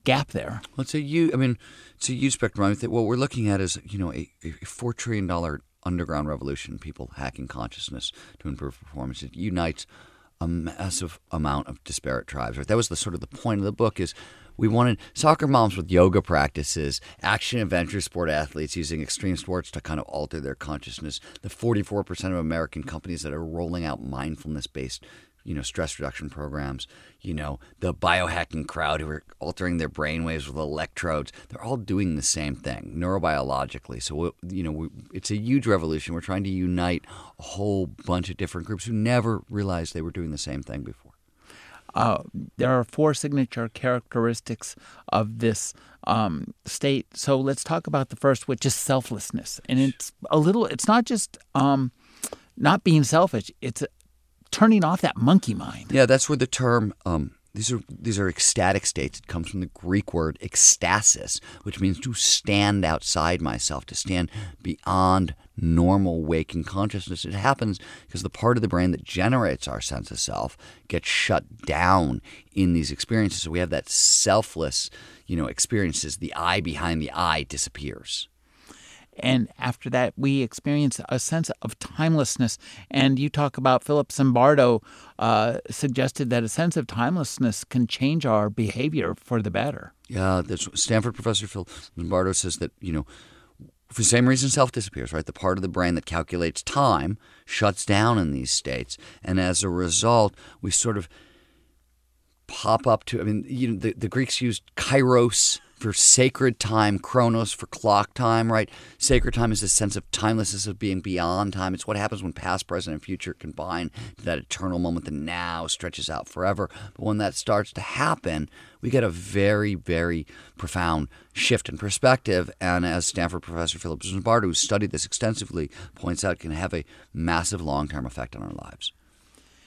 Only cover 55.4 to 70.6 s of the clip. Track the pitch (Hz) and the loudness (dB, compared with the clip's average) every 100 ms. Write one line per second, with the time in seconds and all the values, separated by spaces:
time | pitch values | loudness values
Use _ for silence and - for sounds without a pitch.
55.4 | - 98 - - - 135 123 131 - 147 | 6 -4 -6 -12 -2 4 8 6 4 0
56.4 | 123 - 127 120 110 - - 82 69 - | 0 0 2 2 2 -2 -2 -2 -2 -8
57.4 | _ - 110 120 - - 117 101 98 85 | _ -6 -4 -4 -6 -8 -4 0 0 2
58.4 | - - 92 98 - - 69 - - 85 | 0 4 4 4 0 -2 -4 -6 -8 -6
59.4 | 82 98 90 - 85 95 101 90 80 73 | -4 -4 -6 -8 0 0 2 0 0 -2
60.4 | 95 - - - 87 101 104 - - - | -6 4 6 6 4 4 4 2 0 -8
61.4 | - - - 95 95 90 135 113 - - | -8 -12 -10 0 0 0 -4 -2 2 2
62.4 | - 101 101 101 85 80 - - 80 87 | 2 2 4 4 2 0 0 0 2 0
63.4 | 80 58 - 73 - - - 90 85 - | -2 -2 -4 -4 -8 -8 -2 -2 -2 -4
64.4 | 98 82 - 82 - 92 92 92 87 73 | -12 -10 -8 -6 0 4 6 6 2 -2
65.4 | - - 85 82 87 98 92 82 78 82 | -14 -2 2 6 6 6 2 0 0 0
66.4 | 78 87 76 92 104 98 - 90 - 101 | 0 -4 -4 -2 -2 -4 -8 -8 -6 -2
67.4 | 110 139 113 95 - - - 85 92 - | 0 2 0 -4 -8 -20 -12 -8 -8 0
68.4 | 113 123 107 87 90 82 - 90 98 131 | 2 2 2 2 2 0 -4 -2 2 2
69.4 | 104 65 - 55 - 65 50 - - 50 | 2 -2 -4 -8 -6 -8 -8 -6 -4 -4
70.4 | 55 - | -6 -8